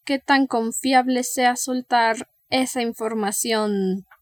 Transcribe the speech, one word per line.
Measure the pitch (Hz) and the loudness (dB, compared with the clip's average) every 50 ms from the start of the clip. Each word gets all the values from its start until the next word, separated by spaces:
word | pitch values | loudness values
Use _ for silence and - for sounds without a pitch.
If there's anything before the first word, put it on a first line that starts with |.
| - | -6
qué | - 277 262 | -4 -4 -2
tan | - - 277 277 269 262 | 2 2 4 4 2 2
confiable | - 233 226 226 233 - - 262 269 254 247 254 254 247 | 0 -2 -2 -2 -4 -2 0 2 4 4 4 2 0 -2
sea | 254 - - 262 247 247 247 | -2 -2 -2 0 2 2 2
soltar | 247 - 262 254 254 247 - 247 240 226 226 226 226 - _ _ _ _ - | 0 -4 -4 -4 -4 -2 0 2 2 2 2 0 -2 -6 _ _ _ _ -4
esa | - 262 262 - - 254 | -2 -2 -2 -2 -2 -4
información | 233 233 233 - 226 220 226 220 208 202 214 - - 233 226 220 214 208 202 196 190 185 185 196 - _ _ _ | -4 -4 -4 -4 -6 -4 -2 -2 -2 -2 -2 -2 -2 0 0 0 0 0 0 0 0 0 -2 -4 -6 _ _ _